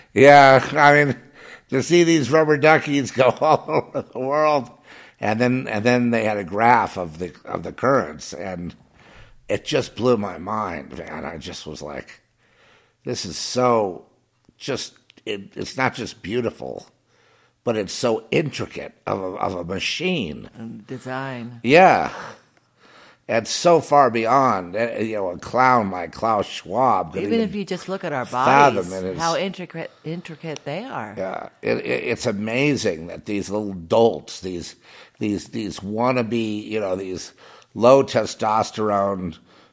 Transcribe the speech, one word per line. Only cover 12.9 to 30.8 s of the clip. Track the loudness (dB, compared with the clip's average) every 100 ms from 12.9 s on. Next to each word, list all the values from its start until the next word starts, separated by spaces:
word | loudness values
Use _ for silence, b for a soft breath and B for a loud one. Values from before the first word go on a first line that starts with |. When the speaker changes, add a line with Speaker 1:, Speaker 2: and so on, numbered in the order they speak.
| _ -10
Speaker 1:
"This | -8
is | -8 -10
so | -6 0 2 2 0 -6 -16 _ _ _ _ _
just, | -8 -8 -8 _ _ _ -10
it, | -10 -10 -12
it's | -10 -2
not | -4
just | -4 -10 -10
beautiful, | -6 -4 -4 -6 -12 -14 -16 _ _ _ _ _ _ _
but | -4 -2
it's | -4
so | -4 -2 -2 -2
intricate | -2 -2 -6 -10 -10 -14 _ -6
of | -6
a, | -6 -6
of | -6 -6
a |
machine." | -6 -6 -6 -4 -4 -4 -6 -10 -16 -16
Speaker 2:
And | -16 -16 -16
design. | -14 -10 -10 -10 -12 -14 -6
Speaker 1:
Yeah. | 4 6 6 4 0 -8 B B B B _ _ b b b b -4
And | -2 -2
so | 0 4 4
far | 6 6 6
beyond, | 4 2 4 4 0 -4 -4
eh, | -2 -2
you | -4 -4
know, | -4
a | -6
clown | -4 2 4 4 0
like | -4 -10
Klaus | -4 0 0 -2
Schwab | -8 -6 0 2 2 -2
could | -6
Speaker 2:
Even | -2 -2
Speaker 1:
even | -2
Speaker 2:
if | -6
you |
just | -8 -8 -8
look | -8
at | -6
our | -8 -6
Speaker 1:
fathom | -2 4 6 4 2
Speaker 2:
bodies, | -4
Speaker 1:
it | -6 -8
is | -4
Speaker 2:
how | -2 -2
intricate, | -4 -8 -14 -14 -14 _
intricate | -12 -12 -12 -14 -14 -12 -10
they | -10